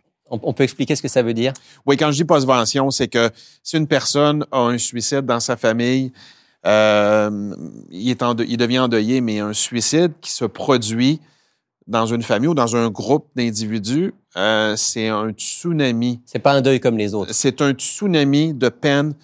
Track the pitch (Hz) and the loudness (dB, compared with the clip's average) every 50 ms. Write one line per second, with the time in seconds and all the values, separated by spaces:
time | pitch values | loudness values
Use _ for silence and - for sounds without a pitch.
0 | _ _ _ _ _ _ 123 107 - 143 127 - 139 123 - - 131 - 151 - | _ _ _ _ _ _ -10 -6 -4 -4 0 0 0 0 0 -4 -2 -2 -2 -4
1 | - 135 - 131 117 117 117 113 120 131 127 - - - - _ _ 135 139 135 | -4 0 0 0 0 2 0 0 -2 -2 -2 -6 -14 -20 -20 _ _ 0 2 2
2 | 156 151 143 139 170 147 170 143 131 131 131 123 117 - - 139 135 139 - - | 2 0 2 0 2 4 4 4 4 4 2 2 2 0 0 0 0 0 0 -2
3 | 127 - - 117 117 110 - - - - - _ _ - - 160 156 143 147 135 | -2 0 2 2 2 2 0 -6 -16 -20 -20 _ _ -4 -2 -2 0 2 0 0
4 | - - - 143 147 147 151 151 143 - - 131 120 120 123 117 - - 123 120 | 0 0 2 2 2 2 2 0 -2 -2 -2 0 0 0 0 -2 -4 -4 -4 -6
5 | 107 - 143 139 135 123 117 117 - - 120 - - 113 110 120 120 123 127 135 | -4 -2 -2 -2 0 -2 -2 -2 -2 -4 -4 0 0 0 2 2 0 0 0 0
6 | 131 127 - - - - - _ _ _ _ _ - 92 107 107 107 107 104 104 | -2 -4 -8 -14 -20 -20 -20 _ _ _ _ _ 0 2 4 6 6 6 4 4
7 | 104 104 107 107 104 107 104 101 101 101 - - 85 64 - 55 - - - 90 | 4 4 4 2 2 0 -2 -6 -6 -8 -10 -10 -14 -16 -16 -18 -20 -16 -12 -4
8 | 113 127 123 - 127 120 120 113 117 - 120 117 120 113 123 127 127 120 117 110 | -2 -2 -2 0 0 -2 0 -2 -2 -2 0 0 0 0 2 2 2 2 2 2
9 | 107 113 131 131 120 113 107 104 104 104 107 - - - 123 117 110 - 147 160 | 2 2 0 0 0 -2 -2 -4 -4 -4 -2 -4 -4 -2 -2 -4 -2 0 2 2
10 | 175 170 151 - - - - - - - - - 92 85 - 127 110 110 113 117 | 2 0 -2 -6 -10 -10 -6 -4 -4 -6 -6 -4 0 0 0 2 0 -2 0 2
11 | 123 135 156 151 - _ _ _ _ _ _ _ _ _ _ _ _ - 110 113 | 2 2 2 0 -4 _ _ _ _ _ _ _ _ _ _ _ _ -4 -2 -2
12 | 113 110 120 117 113 - 117 104 131 165 170 139 120 110 113 120 117 113 101 - | 0 0 -2 -4 0 0 0 0 2 0 2 2 0 0 0 0 0 0 -2 -4
13 | 101 107 139 156 - _ _ 131 120 117 107 104 110 104 110 110 98 113 131 156 | -2 0 0 0 0 _ _ -4 -4 -2 -4 -4 -6 -4 -4 -4 -4 -2 -2 -2
14 | 185 - - _ _ _ _ 87 98 107 110 107 110 107 107 110 - - - 117 | -2 -2 -6 _ _ _ _ -2 0 2 2 2 2 0 0 -2 -4 -4 -4 -4
15 | 110 113 110 104 110 110 104 - - - - - - 175 170 151 139 127 117 113 | -4 -2 -2 -2 -4 -4 -6 -6 -6 -6 -6 -4 -4 -2 -2 0 0 0 0 0
16 | 120 123 120 117 - - - 117 - 143 139 139 127 135 135 120 - 127 117 107 | -2 -2 -4 -6 -10 -10 -10 -2 0 2 2 4 4 4 2 2 2 0 0 0
17 | 104 101 104 104 92 - 110 - - 135 - - 147 139 131 131 - - - - | -2 -2 -2 -4 -4 -4 -4 0 0 0 0 0 0 0 0 -2 -4 -6 -4 -4
18 | 208 196 170 151 143 139 139 147 156 160 147 120 131 - - _ - 147 139 143 | -2 0 2 2 2 4 2 2 2 0 0 0 0 0 0 _ 0 0 2 2
19 | 147 151 147 - | 0 -2 -4 -8